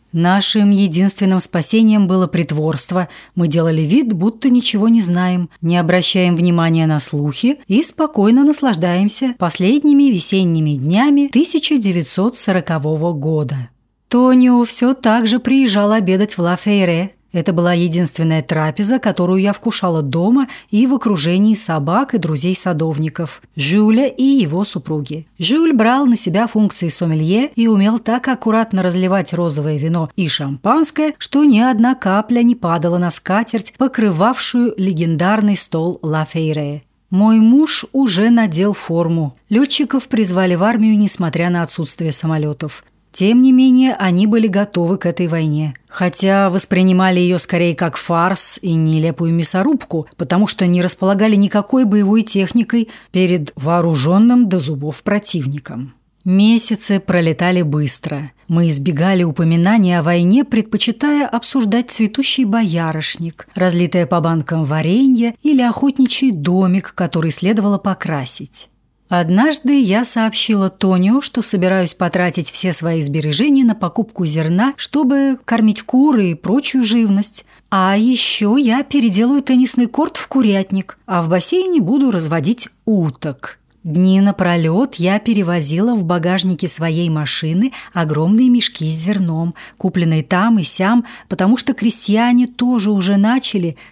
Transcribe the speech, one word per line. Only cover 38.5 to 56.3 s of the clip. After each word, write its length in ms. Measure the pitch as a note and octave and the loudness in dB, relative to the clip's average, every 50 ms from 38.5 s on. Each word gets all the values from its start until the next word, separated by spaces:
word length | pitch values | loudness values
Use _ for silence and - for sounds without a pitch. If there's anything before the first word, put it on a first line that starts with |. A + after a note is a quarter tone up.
| D#3 E3 F#3+ G#3 | 0 0 -2 -2
форму. 640 | G3 - - - E3 E3+ E3+ E3 E3+ E3 D#3 C#3 - _ _ - | -2 -4 -6 -4 -2 -2 0 0 0 -2 -2 -4 -6 _ _ -2
Лётчиков 580 | G#3 A#3+ C#4 C#4 - - D4 - - C4 - | 0 0 0 0 0 -4 -4 -2 -2 -4 -4
призвали 480 | - - A3+ G#3+ F3 F3+ F#3 F#3+ F3+ F3+ | -2 -2 -2 0 0 0 0 0 0 0
в 80 | E3 F#3+ | 0 0
армию, 340 | A3 A#3 G#3+ A3 A3 G#3+ | 0 0 2 2 2 2
несмотря 520 | G#3 G#3 G3 - - F3+ D#3+ - E3+ E3+ F3 | 2 2 0 0 -2 -4 -4 -2 -2 -2 -2
на 140 | F3 F3 E3+ | -2 -2 -4
отсутствие 500 | - - - D#3 C3+ - - E3+ D#3 C#3+ | -4 -6 -6 -6 -6 -6 -6 -4 -4 -4
самолётов. 720 | - - D#3+ D#3+ D#3 D3+ D3+ D3 D3 D#3 D3 - - - _ _ _ _ _ - | -4 -4 -4 -2 -2 -2 -4 -6 -8 -10 -12 -12 -16 -20 _ _ _ _ _ -6
Тем 260 | - F#3 G3+ A#3 B3 | -2 0 2 4 4
не 120 | B3+ C4 B3+ | 6 6 6
менее, 400 | B3+ C4 C4 B3+ B3+ C4 C4 - | 6 6 6 6 4 4 2 2
они 340 | - G3 F#3 F3 F3+ G#3 | 0 0 0 2 2 2
были 200 | G#3+ A3+ A3+ A3 | 2 2 2 2
готовы 500 | G#3+ F3+ G3 G3+ G3+ - F3 E3+ E3 G3 | 2 2 0 -2 -2 -2 -2 -2 0 -2
к 80 | F#3+ - | -2 -2
этой 220 | F3 E3+ - F3+ | -4 -2 -2 -2
войне, 460 | D#3+ E3 E3 D#3+ D#3 D3 D3+ D#3 D3+ C3 - _ | -2 -2 -2 -2 0 -2 -2 -2 -4 -6 -10 _
хотя 640 | _ - - F#3 F3+ F3+ - F#3+ F#3+ G3 G3 G3 F#3+ | _ -6 -4 -4 -2 -2 -2 0 2 2 2 2 2
воспринимали 680 | F3 F#3+ - - F#3+ F3+ F#3 F#3 F#3 F3+ F#3+ F#3 F#3 | 0 0 -2 0 2 2 4 4 4 4 2 2 2
её 220 | F3+ F3+ F3 F3+ E3+ | 2 2 2 0 -2
скорее 340 | - - F#3 E3+ F3 F3 D#3+ | -2 -2 -2 0 0 0 0
как 220 | - F3+ E3 - | -2 -4 -4 -4
фарс 640 | - - - E3+ E3 E3+ F#3 F#3+ - - - - - | -6 -6 -4 -2 0 0 0 0 -2 -2 -4 -4 -4
и 120 | - F3+ E3 | -4 -2 0
нелепую 600 | D#3+ D#3+ D#3+ D#3+ D#3 D#3 E3 D#3 - E3+ E3 E3 | 0 2 2 2 0 0 -2 -2 -2 -2 -2 0
мясорубку, 760 | E3+ D#3+ - - F#3 G3 D4 D#4 A3 - - - D#3+ - - _ | 0 0 0 0 0 0 0 0 -2 -4 -6 -8 -8 -8 -8 _
потому 300 | - E3+ B2+ F3 F#3 G#3 | -8 -4 -2 0 0 0
что 200 | - - - F#3+ | 0 -2 -2 0
не 140 | F3 F3 F3+ | 0 2 2
располагали 560 | F3 F3+ - - F#3+ F#3+ G3+ F#3 G#3+ A3 G#3+ | 0 -2 -2 -2 0 0 2 2 2 2 2
никакой 480 | G3 G3+ G3 - G#3 G3+ - C4 C4 C4 | 2 2 2 0 -2 -2 0 0 0 2
боевой 380 | G3+ G3+ G#3 G3+ G3 G#3+ A3+ G#3+ | 2 2 2 2 2 2 0 0
техникой 680 | A3 - G3 F#3+ E3+ - A#3+ A3+ - - A#3 A3 - - - - _ - | 0 -2 -2 -2 0 0 -2 -2 0 0 -2 -2 -2 -8 -20 -14 _ -2
перед 400 | F3+ F#3 F3 F3+ F3 D3 - - | 0 0 2 0 -2 -4 -6 -10
вооружённым 920 | D3 C3 D#3 E3+ F3 E3+ E3+ D#3+ C#3 B2+ D#3+ F3+ G3+ A3 A#3+ B3 B3 A#3+ F#3+ | -8 -4 -2 0 0 2 0 0 0 0 2 2 4 4 4 4 4 2 2
до 100 | F#3 F3+ | 0 -2
зубов 420 | C3 D3 D3+ C3+ C#3+ D3+ C#3+ - | -2 -4 -6 -6 -8 -8 -10 -8
противником. 920 | - - G3+ G#3 G#3 - - E3 C3 C3 C#3+ C#3+ - - - A#2+ C3+ C3+ - _ _ _ _ _ - | -4 -4 -4 -2 -4 -4 -4 -4 -4 -4 -6 -8 -10 -12 -12 -12 -12 -14 -16 _ _ _ _ _ -4
Месяцы 720 | F#3 | 0